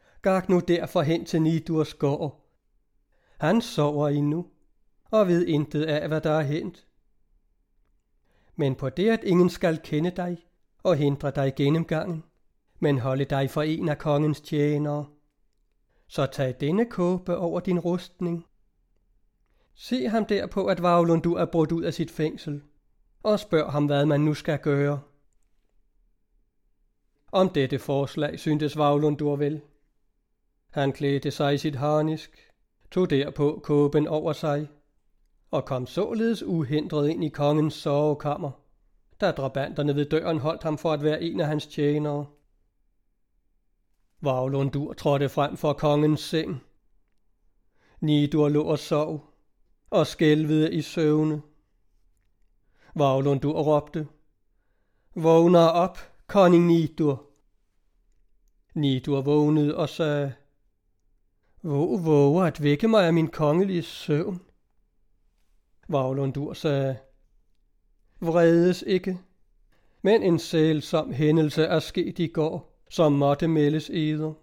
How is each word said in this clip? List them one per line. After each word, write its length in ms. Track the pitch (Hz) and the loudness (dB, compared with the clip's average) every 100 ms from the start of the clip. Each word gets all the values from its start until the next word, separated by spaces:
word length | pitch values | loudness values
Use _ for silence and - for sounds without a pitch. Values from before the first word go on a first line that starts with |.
| _ - | _ -6
"Gak 280 | 196 190 185 | 0 0 2
nu 100 | 180 | 2
derfor 420 | 180 170 156 180 | 2 0 0 -2
hen 240 | 143 160 - | 0 0 0
til 160 | 165 | 0
Nidurs 520 | 160 165 160 156 151 | 2 0 -2 -2 -2
gård. 560 | - 143 139 147 - _ _ _ _ _ _ _ _ _ - | -2 -2 -2 -6 -10 _ _ _ _ _ _ _ _ _ -4
Han 220 | 151 220 | 0 0
sover 480 | - - 147 147 147 | 0 0 0 0 0
endnu, 360 | 147 147 160 175 _ _ _ _ _ _ | 0 0 -2 -6 _ _ _ _ _ _
og 160 | 220 185 | 2 4
ved 180 | 170 175 | 2 2
intet 380 | 151 147 147 | 0 0 -2
af, 240 | 160 151 156 | -2 -2 -2
hvad 140 | 156 | -2
der 100 | 156 | 0
er 100 | 156 | 0
hent. 460 | 143 156 185 - _ _ _ _ _ _ _ _ _ _ _ _ _ _ _ _ _ - | 0 -4 -6 -12 _ _ _ _ _ _ _ _ _ _ _ _ _ _ _ _ _ -4
Men 200 | 139 131 | -2 -2
på 140 | 131 | -4
det, 200 | 147 214 | -2 0
at 140 | 220 | 0
ingen 260 | 202 180 180 | 2 4 4
skal 280 | - 175 160 | 2 -2 -2
kende 320 | - 151 175 | -4 -2 -2
dig 360 | 175 175 170 _ _ _ _ | -4 -6 -8 _ _ _ _
og 120 | 190 151 | 0 2
hindre 360 | 143 139 143 | 2 0 -4
dig 240 | 143 135 131 | -2 -2 0
gennemgangen, 680 | 143 160 165 160 180 160 - _ _ _ _ - | 0 0 0 -4 -4 -8 -12 _ _ _ _ -4
men 200 | 156 139 | 0 0
holde 260 | 131 131 139 | -2 -2 -2
dig 240 | 139 135 | -2 -2
for 120 | 156 | -2
en 280 | 156 160 170 | -2 -2 -4
af 80 | 143 | -4
kongens 440 | 156 147 151 147 | -2 0 0 -2
tjenere, 640 | - 151 147 147 147 147 143 _ _ _ _ _ _ _ _ _ _ | -4 -2 0 0 -2 -6 -8 _ _ _ _ _ _ _ _ _ _
så 180 | - 135 | -4 -4
tag 300 | - 131 123 | -2 -4 -2
denne 260 | 143 190 233 | -2 0 -2
kåbe 520 | 190 175 185 180 175 | -2 -2 -2 -4 -4
over 220 | 170 175 | -4 -4
din 200 | 180 180 | -2 -2
rustning. 680 | 170 175 - - 175 170 - _ _ _ _ _ _ _ _ _ _ _ _ _ | -2 -4 -6 -8 -6 -6 -10 _ _ _ _ _ _ _ _ _ _ _ _ _
Se 320 | - 254 233 | -8 -4 -2
ham 180 | 220 208 | -2 0
derpå, 400 | 202 190 202 196 | -2 -4 -4 -2
at 160 | 175 | 0
Vaglundur 580 | 175 175 170 165 170 175 | 2 4 4 2 2 0
er 60 | 170 | 0
brudt 260 | 170 156 | 0 0
ud 120 | 165 | 0
af 100 | 165 | -4
sit 180 | - 165 | -4 -6
fængsel, 500 | - 156 - - 143 - _ _ _ _ _ | -4 -6 -6 -10 -12 -12 _ _ _ _ _
og 160 | 220 208 | -2 -2
spørg 320 | - 160 147 | 0 0 0
ham, 140 | 143 147 | 0 0
hvad 200 | 143 151 | 2 2
man 160 | 143 | 2
nu 120 | 151 | 0
skal 260 | 147 - 143 | -2 -4 -4
gøre." 420 | 151 139 143 143 - _ _ _ _ _ _ _ _ _ _ _ _ _ _ _ _ _ _ _ _ _ _ | 0 0 0 -2 -8 _ _ _ _ _ _ _ _ _ _ _ _ _ _ _ _ _ _ _ _ _ _
Om 180 | 196 185 | 0 2
dette 300 | 156 135 139 | 2 -2 -2
forslag 600 | - 139 135 160 147 165 | -2 -2 -2 -4 -6 -4
syntes 380 | 160 151 151 156 | -2 -2 -2 0
Vaglundur 580 | 147 147 151 147 147 143 | 2 2 2 0 -2 -2
vel. 260 | 143 151 - _ _ _ _ _ _ _ _ _ _ | -2 -6 -12 _ _ _ _ _ _ _ _ _ _
Han 220 | 147 139 | -4 -4
klædte 400 | 131 143 139 143 | -2 -2 -2 -2
sig 220 | - 143 | -2 0
i 40 | 143 | 0
sit 180 | 156 135 | -2 -4
harnisk, 760 | 147 151 156 156 - _ _ _ _ _ _ | 0 0 0 -4 -10 _ _ _ _ _ _
tog 180 | 185 185 | -2 0
derpå 500 | 139 143 135 147 151 | 0 -2 -2 -2 -2
kåben 440 | - 147 147 151 151 | -2 2 2 2 0
over 260 | 156 156 | -2 -4
sig, 360 | 147 160 147 151 _ _ _ _ _ _ _ _ | -4 -2 -4 -6 _ _ _ _ _ _ _ _
og 140 | 147 - | -6 -4
kom 220 | 131 123 | -6 -6
således 560 | - 202 226 226 220 | -4 -4 -2 -2 -2
uhindret 680 | - 170 127 151 - 151 143 | -2 -2 -2 -2 -2 -2 0
ind 140 | 165 | 0
i 60 | 156 | -4
kongens 440 | - 147 151 151 | -2 0 2 0
sovekammer, 800 | 147 156 143 151 143 147 147 151 - _ _ _ _ _ - | -2 -2 0 0 -2 -4 -6 -8 -12 _ _ _ _ _ -4
da 100 | 190 | -2
drabanterne 640 | 139 135 135 139 151 147 143 | -2 -4 -4 -6 -2 -2 0
ved 100 | 147 | 0
døren 320 | 156 170 160 | -2 0 -2
holdt 260 | 151 165 | -2 -4
ham 140 | 165 151 | -4 -4
for 140 | 165 | -2
at 120 | 151 | 0
være 200 | 151 156 | 0 -2
en 160 | 165 - | -2 -4
af 80 | 147 | -2
hans 200 | 151 147 | -4 -6
tjenere. 580 | - 147 147 151 147 143 _ _ _ _ _ _ _ _ _ _ _ _ _ _ _ _ _ _ _ | -2 0 0 -2 -6 -8 _ _ _ _ _ _ _ _ _ _ _ _ _ _ _ _ _ _ _
Vaglundur 720 | 143 127 131 139 139 139 151 | -2 -2 -2 -2 -2 -2 -6
trådte 360 | - 156 139 139 | -4 0 0 0
frem 280 | - 143 - | -2 -2 -2
for 160 | 156 | -4
kongens 460 | 143 151 147 151 151 | 0 0 2 2 0
seng. 440 | - 160 - 139 - _ _ _ _ _ _ _ _ _ _ _ _ _ | -2 -4 -4 -8 -14 _ _ _ _ _ _ _ _ _ _ _ _ _
Nidur 500 | 156 147 143 156 147 | 0 2 2 2 2
lå 140 | 147 | 2
og 160 | 160 147 | 0 -2
sov, 500 | - 147 156 151 - _ _ _ _ _ _ | -2 -2 -2 -6 -12 _ _ _ _ _ _
og 180 | 190 151 | 0 0
skælvede 640 | - 156 151 156 156 160 | 2 2 4 2 0 0
i 80 | 170 | -2
søvne. 600 | 143 - 151 151 156 151 - _ _ _ _ _ _ _ _ _ _ _ _ _ _ 160 | -6 -2 2 2 0 -2 -8 _ _ _ _ _ _ _ _ _ _ _ _ _ _ 0
Vaglundur 680 | 139 135 139 143 143 160 | 2 2 2 0 0 0
råbte: 460 | 151 147 147 165 147 _ _ _ _ _ _ _ _ _ _ 185 | 2 2 0 -8 -10 _ _ _ _ _ _ _ _ _ _ -2
"Vågner 520 | 160 165 170 175 165 | 4 6 8 8 6
op, 300 | 170 180 - - - - | 4 0 -4 -20 -20 -2
konning 380 | 202 180 170 175 | 4 8 8 6
Nidur." 600 | 170 156 - 151 127 - _ _ _ _ _ _ _ _ _ _ _ _ _ _ | 4 2 0 -2 -2 -8 _ _ _ _ _ _ _ _ _ _ _ _ _ _
Nidur 480 | 160 143 131 147 139 | -2 0 0 -2 -2
vågnede 560 | 135 151 151 151 147 151 | 2 2 4 2 2 0
og 120 | 151 | -4
sagde: 440 | - 156 147 143 - _ _ _ _ _ _ _ _ _ _ _ _ | -2 -2 -2 -4 -8 _ _ _ _ _ _ _ _ _ _ _ _
"Hvor 360 | 165 139 170 220 | -4 -2 0 -2
våger 460 | 160 147 139 170 | 2 4 6 4
at 200 | 180 - | 2 0
vække 240 | 147 147 226 | 0 2 4
mig 200 | 220 170 | 4 4
af 60 | |
min 140 | 165 160 | 4 0
kongelige 560 | - 151 165 196 175 | 0 0 2 0 -2
søvn?" 580 | - - - 147 202 180 - _ _ _ _ _ _ _ _ _ _ _ _ _ - | -6 -8 -2 -2 -2 -8 -12 _ _ _ _ _ _ _ _ _ _ _ _ _ -6
Vaglundur 680 | 143 131 135 139 139 147 | -2 -2 -2 -2 -4 -8
sagde: 440 | - 160 139 135 120 - _ _ _ _ _ _ _ _ _ _ - | -6 -2 0 -2 -4 -12 _ _ _ _ _ _ _ _ _ _ -10
"Vredes 600 | 165 170 170 170 180 180 - | -2 4 6 6 4 2 0
ikke, 320 | 185 185 180 - _ _ _ _ _ _ _ | -2 -2 -8 -12 _ _ _ _ _ _ _
men 220 | 190 220 | 2 2
en 160 | 196 160 | 4 0
sælsom 720 | - 165 156 151 - 165 156 | 0 0 2 0 -2 -4 -2
hændelse 520 | 127 151 160 151 160 | 0 2 4 2 0
er 160 | 156 160 | 0 0
sket 400 | - 196 175 180 | -2 -4 -4 -2
i 80 | 160 | -4
går, 520 | 170 156 175 - _ _ | -2 -4 -4 -12 _ _
som 220 | - 156 | 2 2
måtte 360 | 143 143 143 165 | 4 2 2 0
meldes 420 | 156 147 156 - | 2 2 0 -4
eder. 440 | 170 151 151 156 156 | -4 -4 -4 -6 -10